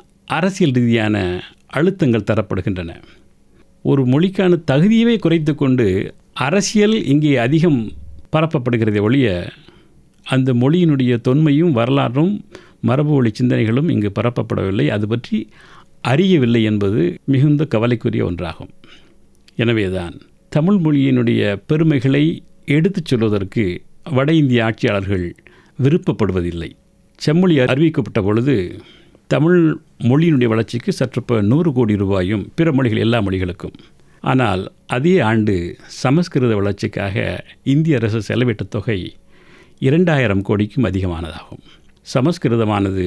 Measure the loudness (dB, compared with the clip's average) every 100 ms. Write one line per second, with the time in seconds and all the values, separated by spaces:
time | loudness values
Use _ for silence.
0 | -16 _ -8 -4 -4 0 0 2 2 2
1 | 0 0 -2 -6 -10 -20 _ -2 0 0
2 | 0 0 0 -2 -2 -4 -4 -6 -8 -14
3 | -20 -20 -20 _ _ _ -20 _ -2 0
4 | 2 2 2 2 2 2 2 2 4 4
5 | 4 2 2 0 0 0 2 2 2 0
6 | -4 -10 _ -6 -2 0 0 2 2 2
7 | 0 2 2 2 2 2 2 0 -2 -10
8 | -16 -18 -6 -2 0 -2 -2 0 0 2
9 | 2 2 2 -2 -6 -14 -20 -20 -20 -20
10 | _ _ -4 0 0 2 2 2 2 2
11 | 0 0 0 2 2 2 2 0 0 0
12 | 0 0 0 -2 -10 -20 -20 _ -2 0
13 | 2 2 0 0 0 0 0 0 0 0
14 | -2 -2 -4 -4 -4 -2 -2 -2 -2 -2
15 | -2 -4 -4 -6 -6 -14 -20 -20 -20 -8
16 | 0 2 4 4 4 2 2 0 0 0
17 | -2 -4 -2 2 2 2 0 0 0 0
18 | -2 -2 -2 -4 -8 -10 -16 -20 -20 -20
19 | -20 _ _ _ _ -4 0 0 -2 -4
20 | -8 -12 -20 _ _ -2 2 2 2 2
21 | 2 2 2 0 0 -4 -2 0 2 2
22 | 0 0 0 -2 -10 -12 -2 0 0 -2
23 | -2 -2 0 -2 -4 -2 -4 -4 -12 -20
24 | -6 -2 2 2 4 2 0 0 -2 -2
25 | -2 -4 -4 -10 -20 -20 _ -2 0 2
26 | 0 -2 0 0 -4 -6 -10 -14 _ _
27 | _ _ 0 2 4 4 2 2 2 0
28 | -4 -2 0 0 0 -2 -4 -10 -20 -20
29 | _ _ -4 0 4 4 2 0 -8 -4
30 | 0 2 4 2 2 0 -2 -6 -6 -4
31 | -4 -4 -2 0 2 2 2 0 0 0
32 | 0 0 -2 -4 -4 -2 0 0 0 0
33 | 0 0 0 -2 -4 -6 -14 -16 -20 _
34 | _ _ -2 0 0 -2 -6 -14 -8 -2
35 | 2 2 2 2 0 0 -4 -10 -18 -6
36 | 0 0 0 -2 0 0 -2 -4 -6 -6
37 | -6 -4 -4 -6 -12 -8 -2 0 2 0
38 | 0 -2 -4 -2 -2 -2 -6 -6 -4 -6
39 | -8 -14 -20 -20 -20 -20 -20 _ 0 2
40 | 2 2 0 0 0 -2 -2 -2 -2 -2
41 | -4 -6 -10 -14 -18 -20 -20 -20 -20 _
42 | -6 -2 0 0 0 0 0 0 0 -2